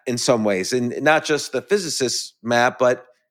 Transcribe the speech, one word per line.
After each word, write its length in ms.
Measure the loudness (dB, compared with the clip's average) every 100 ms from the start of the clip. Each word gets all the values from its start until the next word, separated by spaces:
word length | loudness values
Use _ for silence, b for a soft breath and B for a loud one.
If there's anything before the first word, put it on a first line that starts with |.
| -6
in 120 | -2
some 260 | 0 2
ways, 300 | 2 0 -2
and 280 | -2 -2 0
not 220 | 2 2 2
just 260 | -2 -2
the 100 | -6
physicist's 720 | -2 -2 -2 -4 -2 -4 -8 _
map, 340 | 0 2 2 2
but 280 | 2 2 -4 _ _